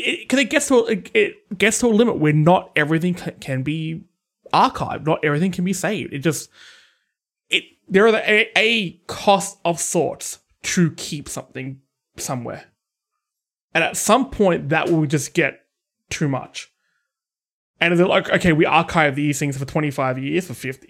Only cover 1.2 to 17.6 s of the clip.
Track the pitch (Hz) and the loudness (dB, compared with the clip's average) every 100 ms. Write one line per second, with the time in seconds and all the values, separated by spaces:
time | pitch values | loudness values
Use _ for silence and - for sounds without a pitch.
1.2 | 202 - _ 202 202 220 240 214 240 - | 0 -2 _ 0 0 2 2 4 4 4
2.2 | 151 151 156 185 185 - 147 160 180 175 | 2 4 6 4 2 -2 0 0 0 -4
3.2 | - - - 131 131 156 160 165 - _ | -8 -12 -8 -6 -4 -4 -6 -8 -14 _
4.2 | _ _ - 151 240 - 113 - 156 170 | _ _ -2 2 2 0 -6 -4 -2 0
5.2 | 151 147 185 175 180 190 165 202 120 143 | 0 0 -2 -2 -4 -2 -4 -4 -6 -4
6.2 | 160 143 - _ - - _ _ _ _ | -2 -2 -8 _ -20 -20 _ _ _ _
7.2 | _ _ _ - - _ _ 190 220 220 | _ _ _ -4 -4 _ _ 2 4 2
8.2 | - 214 220 180 220 233 180 - - - | 2 0 2 0 0 0 -4 -10 -14 -4
9.2 | - 196 180 - 175 165 - 175 135 - | 2 2 2 -6 -6 -4 -2 -2 -2 -4
10.2 | - - _ _ - - 165 - - 147 | -12 -14 _ _ -4 0 0 0 -10 -10
11.2 | 135 - - - 131 135 _ _ _ - | -10 -12 -12 -12 -12 -12 _ _ _ -14
12.2 | - 131 117 - - _ _ _ _ _ | -8 -8 -8 -12 -16 _ _ _ _ _
13.2 | _ _ _ _ _ 165 165 - - 269 | _ _ _ _ _ -2 -2 -2 2 2
14.2 | 269 - 196 170 143 156 151 165 151 147 | 2 2 2 2 0 0 2 2 2 -2
15.2 | 131 - 139 - _ _ _ _ _ - | -2 0 0 -2 _ _ _ _ _ -4
16.2 | 147 131 - - - _ _ _ _ _ | -2 -2 -6 -16 -18 _ _ _ _ _
17.2 | _ _ _ _ | _ _ _ _